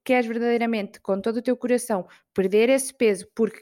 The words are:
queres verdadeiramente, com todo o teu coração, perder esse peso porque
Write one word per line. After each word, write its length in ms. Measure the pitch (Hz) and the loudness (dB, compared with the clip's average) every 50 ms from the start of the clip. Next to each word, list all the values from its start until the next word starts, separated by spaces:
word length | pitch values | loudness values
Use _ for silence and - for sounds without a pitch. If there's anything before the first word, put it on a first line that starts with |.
| _ | _
queres 200 | - 254 247 240 | 0 0 0 0
verdadeiramente, 760 | 226 226 233 233 240 233 226 233 233 226 214 196 220 - - | 0 -2 -2 0 0 0 0 0 -2 -2 -4 -4 -6 -10 -12
com 180 | _ - 190 196 | _ -4 -4 -2
todo 180 | 196 226 220 247 | -2 -4 -4 -2
o 40 | |
teu 160 | 240 254 247 247 | -2 -2 -2 -2
coração, 500 | - 233 247 240 - - 220 185 175 - - _ _ _ _ | 0 0 0 0 0 -2 -4 -4 -4 -8 -14 _ _ _ _
perder 360 | - 185 190 196 214 226 247 | -2 0 2 2 4 4 4
esse 240 | 269 269 262 - - | 4 2 0 -4 -4
peso 340 | _ 240 220 196 185 190 - _ | _ 0 0 0 0 -6 -10 _
porque 260 | - 226 196 - - | -2 -2 -2 -2 -10